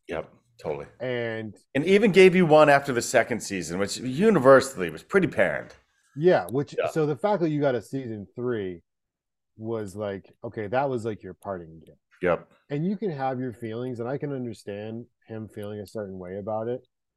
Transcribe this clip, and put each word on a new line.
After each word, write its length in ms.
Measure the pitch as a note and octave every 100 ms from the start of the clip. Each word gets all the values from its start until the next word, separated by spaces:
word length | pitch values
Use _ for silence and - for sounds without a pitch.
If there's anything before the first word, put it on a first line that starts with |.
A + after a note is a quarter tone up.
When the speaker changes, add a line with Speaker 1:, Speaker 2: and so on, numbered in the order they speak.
| -
Speaker 1:
Yep, 240 | D#2+ D2+ _ _ _
totally. 260 | F2 C#2+ C#2+ -
Speaker 2:
And 540 | B2+ B2 A#2 A2 A2 G2+ _ C3
Speaker 1:
And 100 | D#3+
even 260 | G3 A3
gave 220 | E3+ F#3+ F3+
you 100 | E3+
one 240 | D3+ D3+
after 240 | C#3 C#3+
the 80 | A#2+
second 400 | A2+ B2+ A2+ A2+
season, 380 | - G2 D#2 F2
which 180 | G2 -
universally 920 | A#2+ C3 G#3+ F#3+ B2+ C3+ - - F2
was 140 | D#2
pretty 240 | - G3+ E3+
panned. 480 | - F#2 C#2 A#1+ - _ _ _ -
Speaker 2:
Yeah, 320 | E3 D#3+ F2+
which, 240 | A#2+ C#3+ -
Speaker 1:
Yeah. 100 | E2
Speaker 2:
so 180 | - D3+
the 100 | C#3+
fact 240 | G#3 G#3
that 80 | E3
you 100 | D3+
got 160 | C#3+ B2
a 60 |
season 460 | - C3+ B2+ A2 G2 -
three 460 | B2 A#2 F#2+ F2 _ _ _ _ _ _ _ -
was 380 | A2 A#2 G#2 F#2+
like, 380 | G#2 G2 - _
okay, 240 | A#2+ A2+ G#2
that 220 | B2 C#3+
was, 160 | B2+ A2
like, 160 | G#2
your 120 | F#2+
parting 460 | F2+ G2+ F#2+ E2 D#2+ D#2
gift. 140 | - _ -
Speaker 1:
Yep. 280 | F2+ E2 - _ -
Speaker 2:
And 160 | D3 E3+
you 120 | G3+
can 140 | G#3+
have 280 | D3 C3 C3
your 140 | B2+
feelings, 460 | A2+ A2+ A2 B2+ A#2
and 100 | A#2
I 80 | C#3
can 140 | D3
understand 720 | C#3 B2 G#2+ - G2+ G#2+ A2+ A#2+ _ -
him 200 | A2 G#2+
feeling 320 | A2 G2+ G#2
a 80 | G2
certain 300 | A2+ G#2 F#2+
way 200 | F2+ F#2+
about 300 | G2+ G#2+ A2+
it, 140 | B2+ _ _ _